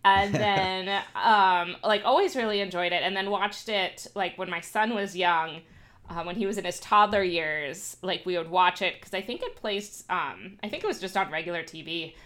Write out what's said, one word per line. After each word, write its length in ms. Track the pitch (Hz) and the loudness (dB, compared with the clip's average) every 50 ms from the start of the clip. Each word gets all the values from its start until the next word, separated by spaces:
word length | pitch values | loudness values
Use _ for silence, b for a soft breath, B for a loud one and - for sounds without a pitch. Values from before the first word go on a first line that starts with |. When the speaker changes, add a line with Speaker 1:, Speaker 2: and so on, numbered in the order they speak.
| - | 6
Speaker 1:
And 300 | 196 196 196 202 202 202 | 6 8 8 6 4 2
Speaker 2:
<laughs> 0 | |
Speaker 1:
then, 680 | 139 214 208 196 190 190 185 185 185 185 190 196 202 - - - | 2 2 2 2 2 2 0 -2 -2 -2 -2 -2 -2 -4 -4 -6
um, 640 | - - - 220 208 190 185 180 175 175 170 - - - | 0 4 6 6 8 8 6 6 4 2 -2 -6 -4 0
like, 180 | - 214 202 208 | 0 0 2 4
always 300 | 220 254 339 403 359 - | 4 4 4 4 2 0
really 260 | 262 226 220 208 202 | -2 -2 0 0 -2
enjoyed 320 | 202 196 180 175 180 175 180 | -2 -2 -2 -2 0 0 0
it. 100 | 175 135 | 0 0
And 120 | 185 196 | 0 -2
then 160 | 196 190 196 | -2 -2 -2
watched 380 | 208 190 190 - 202 - - 226 | 0 0 -2 -2 -4 -6 -8 -4
it, 380 | 214 196 185 175 - - - - - | -2 -2 -2 -2 -4 -10 -16 -12 -6
like, 200 | 208 190 175 170 - | -4 -4 -4 -4 -6
when 100 | 185 180 | -8 -6
my 120 | 180 170 170 | -6 -8 -8
son 320 | - - 214 220 220 233 | -4 -2 0 0 0 0
was 200 | 208 202 196 180 | -2 -4 -4 -2
young, 460 | 180 180 175 175 165 160 160 156 165 165 b b b b b b b b - | 0 2 2 2 2 0 -4 -6 -12 -16 b b b b b b b b -12
uh, 140 | 175 170 165 | -10 -8 -8
when 140 | 175 175 | -6 -4
he 100 | 214 226 | -2 -2
was 120 | 196 220 208 | -2 -2 -4
in 60 | 180 | -4
his 140 | 175 - - | -6 -6 -6
toddler 420 | - - 214 208 208 202 214 202 196 | -2 4 6 6 6 6 4 2 0
years, 720 | 180 170 170 160 156 151 151 147 139 135 196 - - - - - | 0 0 -2 -2 -2 -4 -4 -4 -6 -8 -10 -12 -14 -14 -10 -6
like, 220 | 185 180 - - | -4 -4 -4 -2
we 100 | 180 180 170 | -2 -2 -2
would 120 | 165 165 | -2 0
watch 320 | 170 180 180 180 180 - 196 | 2 4 4 4 4 2 -2
it, 180 | 180 - - | -4 -4 -4
'cause 140 | - - - | -12 -8 -8
I 60 | 190 202 | -8 -8
think 200 | 214 247 349 508 | -8 -10 -8 -8
it 140 | 494 494 | -10 -10
plays, 480 | - - 220 202 196 202 - - - - - | -8 -6 -4 -4 -4 -6 -10 -14 -14 -8 -4
um, 500 | 185 180 156 139 98 90 - 185 196 - - | -4 -2 -2 -4 -6 -10 -14 -18 -16 -12 -12
I 60 | 208 | -10
think 160 | 214 320 - | -8 -6 -4
it 20 | |
was 140 | 427 359 - | -4 -4 -4
just 160 | 190 185 - | -6 -4 -2
on 140 | 196 190 190 | -2 -2 -2
regular 320 | 156 160 165 170 175 170 160 | -2 -6 -4 -4 -6 -6 -6
T 200 | - - 160 151 | -8 -12 -14 -10
V. 320 | 160 165 170 160 151 b b b | -8 -6 -6 -6 -8 b b b